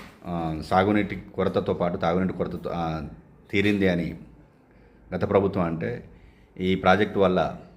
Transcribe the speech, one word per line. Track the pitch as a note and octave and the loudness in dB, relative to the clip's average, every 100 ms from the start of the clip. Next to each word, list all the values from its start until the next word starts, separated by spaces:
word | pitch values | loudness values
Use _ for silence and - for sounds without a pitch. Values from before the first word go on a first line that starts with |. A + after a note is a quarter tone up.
| - - - | -20 -16 -8
ఆ, | E2+ E2 D#2 D2+ | -6 -4 -6 0
సాగునీటి | F#2 G2 G#2 F#2+ - | 2 4 2 0 -6
కొరతతో | - - F#2+ G2 F#2 | -10 -2 0 0 -2
పాటు | F2 F2 E2+ | -2 -2 0
తాగునీటి | E2 F2+ F#2 | 0 0 0
కొరతతో, | - E2+ E2+ E2 | -2 -6 -6 -8
ఆ, | F2 E2 D#2+ D2 - - - - | -6 -4 -6 -10 -16 -20 -20 -4
తీరింది | G2+ G#2 G2+ F#2+ | 0 2 2 2
అని | F2 D#2 E2 - - - _ _ _ - _ - | 2 -2 -8 -16 -20 -20 _ _ _ -20 _ -10
గత | F#2 G#2 | -6 2
ప్రభుత్వం | G2 G2 G2 | 2 2 0
అంటే, | E2+ E2 D#2+ D#2+ - - - _ _ - | -2 -2 -6 -8 -14 -20 -20 _ _ -4
ఈ | F#2 | 0
ప్రాజెక్టు | F#2 F#2 F#2+ G#2 G#2 | 2 4 4 4 4
వల్ల | F#2+ F#2 D#2 - - | 4 4 0 -4 -18